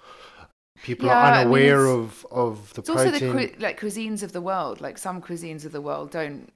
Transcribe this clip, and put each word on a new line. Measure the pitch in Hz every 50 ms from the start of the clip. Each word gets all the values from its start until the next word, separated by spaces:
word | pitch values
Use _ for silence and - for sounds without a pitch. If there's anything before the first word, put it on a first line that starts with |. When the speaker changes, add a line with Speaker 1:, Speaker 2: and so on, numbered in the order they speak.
| _ - - - - - - - - - _ _ _ _ _ _ -
Speaker 1:
people | 127 120 - 131
Speaker 2:
Yeah, | 131 143 143
Speaker 1:
are | 143
Speaker 2:
I | - 143 135
mean, | 127
Speaker 1:
unaware | 120 131 135 139 143 143 139 135
Speaker 2:
it's, | 131
Speaker 1:
of, | 127 117 113 110 - - - -
of | - 127 123 117 110 107 101 - -
the | 120 -
Speaker 2:
it's | -
also | 330 - 262 381
the | 302 285
Speaker 1:
protein. | - 254 247
Speaker 2:
cui-, | 269 262 - - -
like, | 220 185 - -
cuisines | 214 208 185 220 226 220 214 202 202
of | 170 170
the | 180 175
world. | 185 190 185 156 127 101 -
Like, | - 139 - -
some | - 190 180 180
cuisines | 165 - 175 165 170 165 156 151 151
of | 151 151
the | 143
world | 147 147 147 147 147 143 -
don't | 165 156 147 143 - - - _